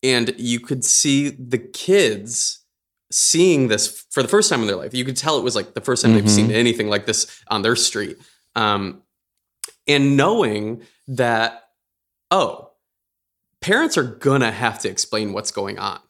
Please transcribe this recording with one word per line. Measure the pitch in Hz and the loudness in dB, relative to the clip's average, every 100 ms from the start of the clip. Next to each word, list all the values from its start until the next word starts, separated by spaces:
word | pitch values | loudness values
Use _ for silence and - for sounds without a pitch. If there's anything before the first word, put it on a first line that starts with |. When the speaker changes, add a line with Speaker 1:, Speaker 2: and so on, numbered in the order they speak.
Speaker 1:
and | 131 127 117 - | 2 2 0 -4
you | 120 120 | -4 -4
could | 120 131 | -4 -6
see | - - 147 139 143 | 0 0 2 2 0
the | 139 123 123 | -6 -6 -6
kids | - - - 196 147 104 107 120 - - _ _ _ _ _ | -6 -12 2 4 4 0 -8 -6 -6 -6 _ _ _ _ _
seeing | - - 160 185 151 127 | -2 0 4 4 4 2
this | 104 - | 0 -2
f-, | - - | -8 -6
for | - | -2
the | 127 | 2
first | 202 214 | 2 2
time | 143 | 0
in | 107 | 0
their | 95 | -4
life. | 110 | -6
You | 123 | -6
could | 127 131 | -6 -4
tell | 147 147 | -2 0
it | |
was, | 123 | 0
like, | 113 - | -4 -6
the | - | -8
first | - 123 | -4 0
time | 113 | 4
they've | 110 104 | 4 4
seen | 104 110 | 4 4
Speaker 2:
Mm-hmm. | |
Speaker 1:
anything | 113 120 113 104 | 2 2 0 -2
like | 104 | -2
this | 101 107 - - - | -2 -4 -4 -10 -6
on | 110 | -2
their | 104 - | 0 0
street. | - 107 98 - - _ _ 117 | 0 -2 -8 -10 -20 _ _ -2
Um, | 107 101 98 - _ _ _ _ _ _ - _ - | 0 0 -4 -10 _ _ _ _ _ _ -20 _ 0
and | 143 139 139 | 2 4 4
knowing | 160 226 143 104 107 117 - _ - | 4 2 0 -2 -6 -10 -14 _ -14
that, | 127 123 113 113 - _ _ _ _ _ _ _ | -2 0 2 -2 -4 _ _ _ _ _ _ _
oh, | 190 117 - - _ _ _ _ _ _ _ _ _ | 0 0 -4 -18 _ _ _ _ _ _ _ _ _
parents | - 220 320 - | -2 0 2 0
are | |
gonna | 127 110 139 135 117 | -2 -2 0 2 2
have | 101 120 104 | 2 0 0
to | 98 | -6
explain | 92 - 107 104 | -6 -4 -4 -4
what's | 98 104 | -6 -8
going | - 98 98 | -6 -8 -6
on. | 98 - | -8 -8